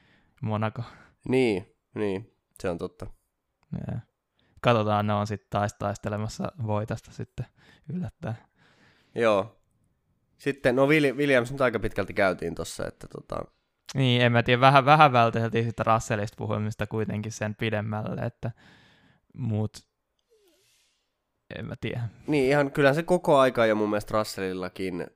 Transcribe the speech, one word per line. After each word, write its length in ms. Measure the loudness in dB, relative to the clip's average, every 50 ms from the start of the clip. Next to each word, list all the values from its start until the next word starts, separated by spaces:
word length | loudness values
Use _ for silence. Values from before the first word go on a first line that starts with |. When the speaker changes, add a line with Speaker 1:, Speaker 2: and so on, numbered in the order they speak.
| _ _ _ _ _ _ _ _ -6
Speaker 1:
Monaco. 400 | -4 -4 -2 -2 -4 -6 -8 -12 -12 -14 -20 -20 _ _ _ _ 0
Speaker 2:
Niin, 460 | 2 2 4 4 2 0 -2 -8 _ _ _ _ _
niin, 400 | -4 -4 -2 -4 -4 -8 -10 _ _ _ _ _ _
se 100 | -6 -6
on 80 | -4 -4
totta. 280 | -6 -10 -10 _ -14 -14 -14 _ _ _ _ _ _ _ _ _ _ _ -10
Speaker 1:
Jee. 280 | -10 -8 -8 -8 -10 -10 _ _ _ _ _ _ _ _ _ _ -4
Katsotaan, 460 | 0 2 2 2 2 2 0 0 0
ne 60 | 0 0
on 140 | -2 -2
sit 240 | -4 -6 -10 -10 _
taas 240 | -4 -2 -2 -2 -4
taistelemassa 760 | -6 -6 -6 -6 -6 -6 -6 -6 -6 -6 -8 -8 -8 -10 -10 -8 -8 -6
voitosta 460 | -4 -2 -4 -4 -4 -8 -10 -10 -18 -14
sitten 340 | -14 -14 -14 _ -12 -12 -12 _ _ _ _ -20 _ _ -10 -8
yllättäen. 420 | -8 -8 -8 -10 _ -10 -10 -10 -10 -12 _ _ _ _ _ _ _ _ _ _ _ _ _ _
Speaker 2:
Joo. 440 | 0 2 2 2 2 0 -2 -10 _ _ _ _ _ _ _ _ _ _ _ _ _ _ _ _ _
Sitten, 380 | -6 -6 -6 0 0 0 4
no 100 | 4 4
Wil-, 300 | 4 4 4 4 2 0
Williams 360 | 0 0 2 4 2 2 0 -2
nyt 80 | -2
aika 180 | 0 0 0 -2
pitkälti 360 | -4 -4 -4 -4 -6 -6 0
käytiin 400 | 0 2 2 2 0 -4 -8 -6
tossa, 320 | -6 -10 -10 -8 -10 -10 -10
että 180 | -10 _ -18 -16
tota 360 | -16 -16 -14 _ -10 -10 -10 -12 _ _ _ _ _ _ _ -10 -2
Speaker 1:
Niin, 280 | 0 2 2 4 4 4
en 100 | 4 4
mä 100 | 4 4
tiedä, 180 | 4 2 6
vähän, 240 | 6 8 8 8 6
vähän 280 | 6 8 8 8 8 8
välteltiin 520 | 6 4 4 2 0 -2 0 0 -2 -2
sitä 180 | -2 -2 -2 0
Russellista 540 | 2 2 2 2 -2 -2 -2 -2 -6 -6
puhumista 500 | -8 -6 -4 -4 -2 -2 -4 -4 -6 -8
kuitenkin 460 | -6 -4 -4 -4 -4 -4 -6 -6 -8 -8
sen 220 | -6 -6 -6 -6
pidemmälle, 680 | -4 -4 -4 -2 -4 -4 -4 -6 -6 -6 -6 -6 -6
että 300 | -6 -8 -8 _ -10 -10 -10 -10 -20 -20 -20 _ _ _ _ _ _ _ _ _ _ _ _
mut 380 | -8 -6 -4 -2 -2 -2 -4 -6 -12 -20 _ _ _ _ _ _ _ _ _ _ _ _ _ _ _ _ _ _ _ _ _ _ _ _ _ _ _ _ _ _ _ _ _ -14 -14
en 80 | -12
mä 80 | -12 -12 -10
tiedä. 200 | -8 -8 -6 -6 -8 -10 -10 -14 -6
Speaker 2:
Niin, 240 | -2 0 0 2 2
ihan 200 | 2 2 2 0 0
kyllähän 220 | 2 4 4 4
se 80 | 2 0
koko 360 | 0 0 0 4 4 6 6
aika 280 | 6 4 4 2 2
jo 80 | 2 4
mun 160 | 2 2 0
mielestä 280 | 0 -2 -4 -2 -2 -2
Russellillakin, 880 | -2 -2 -6 -6 -6 -4 -4 -6 -8 -8 -8 -8 -8 -6 -6 -6 -8 -10 -8